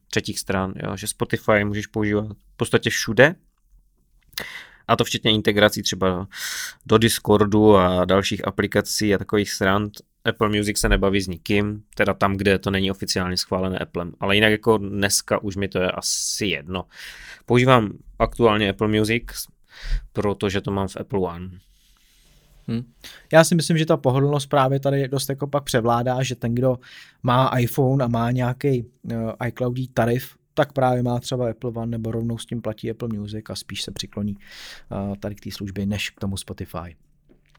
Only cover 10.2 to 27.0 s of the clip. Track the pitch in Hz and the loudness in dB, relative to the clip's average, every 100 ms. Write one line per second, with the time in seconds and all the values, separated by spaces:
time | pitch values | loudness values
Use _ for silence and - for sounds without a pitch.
10.2 | 113 107 107 104 104 101 113 101 98 101 | -6 0 0 2 0 0 2 2 4 2
11.2 | 92 85 - 104 104 107 - - - - | -2 -6 -2 0 0 -4 -8 -2 0 0
12.2 | 101 98 98 95 101 98 95 98 101 98 | 0 0 2 2 2 0 -2 -4 -4 -4
13.2 | 90 92 - 95 95 92 87 90 87 - | -2 -4 -4 -4 -2 -4 -6 -6 -8 -6
14.2 | 98 101 107 107 117 110 98 101 98 - | 0 4 4 4 2 2 0 -2 0 0
15.2 | - 104 104 95 98 95 92 92 - - | 0 -2 -2 -4 -4 -2 -2 -2 -4 -4
16.2 | - - 104 76 76 92 - - - - | -4 -4 -2 -4 -6 -8 -8 -14 -18 -18
17.2 | - - - 123 127 127 104 - - - | -20 -14 0 4 6 6 4 -4 -14 -4
18.2 | 113 - 117 104 101 98 110 107 107 117 | -2 2 4 4 0 0 0 2 2 0
19.2 | - - - _ _ - - - - - | -4 -12 -14 _ _ -14 -2 -2 -2 -2
20.2 | 101 95 104 95 104 98 95 - - 101 | -2 0 -2 -2 -2 -2 -4 -6 -6 -2
21.2 | 90 85 92 90 - _ _ _ _ _ | -2 -4 -12 -16 -20 _ _ _ _ _
22.2 | _ _ _ _ - 117 - _ - - | _ _ _ _ -8 -6 -6 _ -20 -20
23.2 | - 160 160 170 143 165 160 156 135 131 | 2 4 6 4 2 2 2 2 2 2
24.2 | 143 147 139 143 131 139 139 139 131 135 | 2 0 0 2 2 2 0 0 0 -4
25.2 | 135 139 143 143 139 127 113 117 120 127 | -4 -4 -4 -4 -2 0 2 2 0 -2
26.2 | 127 123 117 117 127 123 - - | -2 -4 -2 0 0 0 -6 -20